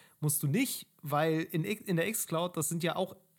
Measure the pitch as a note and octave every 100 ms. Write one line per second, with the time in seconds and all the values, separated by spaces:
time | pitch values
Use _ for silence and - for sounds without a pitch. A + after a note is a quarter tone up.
0 | - - D3+ D3 D3 D#3+ C4 - - _
1 | D3 D3 D#3+ D#3+ D#3+ E3 D#3+ G#3 - E3+
2 | F3 A3 - E3 F3 F3 D3+ E3+ E3 D#3
3 | F#3 - _